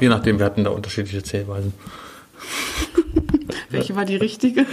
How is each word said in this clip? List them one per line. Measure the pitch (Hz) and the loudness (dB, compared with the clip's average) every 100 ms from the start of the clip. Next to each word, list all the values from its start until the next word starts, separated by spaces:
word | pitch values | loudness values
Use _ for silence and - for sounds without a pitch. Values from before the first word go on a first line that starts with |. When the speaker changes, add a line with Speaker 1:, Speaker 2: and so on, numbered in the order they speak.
Speaker 1:
Je | 127 | 6
nachdem, | 110 113 104 | 6 4 4
wir | 101 | 4
hatten | 110 | 2
da | 101 | 0
unterschiedliche | 101 101 - 98 98 | 0 -4 -6 -4 -6
Zählweisen. | - 101 98 98 98 - - - - - - - - - - - | -4 -4 -4 -4 -4 -6 -12 -18 -18 -20 -20 -18 -10 -8 -6 -4
<laughs> | - - - - - 302 302 - - | -2 0 0 0 2 0 0 -8 -4
Speaker 2:
Welche | 196 - 196 | -4 -2 -2
war | |
die | 190 196 | 0 0
richtige? | 220 - 254 262 277 | 0 0 2 2 0